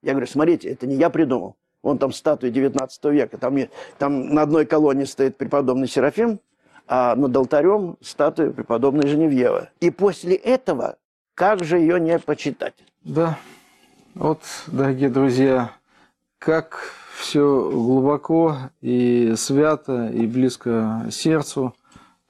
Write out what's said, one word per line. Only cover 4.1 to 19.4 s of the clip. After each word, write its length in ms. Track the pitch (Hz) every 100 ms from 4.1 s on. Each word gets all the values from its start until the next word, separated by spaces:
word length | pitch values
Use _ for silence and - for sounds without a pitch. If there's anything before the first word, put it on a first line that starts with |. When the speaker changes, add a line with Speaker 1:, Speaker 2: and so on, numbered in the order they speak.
| 139 127
Speaker 1:
на 80 | 151
одной 220 | 151 156 147
колонне 400 | 156 151 135 135
стоит 300 | - 135 -
преподобный 520 | 131 143 131 127 131
Серафим, 520 | 139 135 - 233 208 _ _ _ _ -
а 300 | 127 123 117
над 180 | 139
алтарем 600 | 131 127 147 170 208 180 -
статуя 480 | - - 151 156 139
преподобной 580 | 127 - 117 139 147 143
Женевьевы». 600 | 151 160 131 120 92 - -
И 100 | 170
после 440 | - 202 - 175
этого, 600 | 185 226 254 - 135 - - _ _ _
как 300 | - 185 208
же 140 | 160 175
ее 180 | 160 180
не 220 | 165 170
почитать? 560 | - 147 147 - - - _ _
Speaker 2:
Да. 360 | 160 147 165 151 - - _ _ _ _ _
Вот, 280 | - 147 156 - - -
дорогие 420 | 135 135 131 139
друзья, 640 | 135 135 123 135 131 117 - _ _ _ _ _ -
как 540 | - 160 160 - - - - -
все 520 | - 151 143 135 85
глубоко 840 | 147 117 131 131 143 - 160 165 139 131 _
и 540 | 123 123 123 120 117
свято, 720 | 110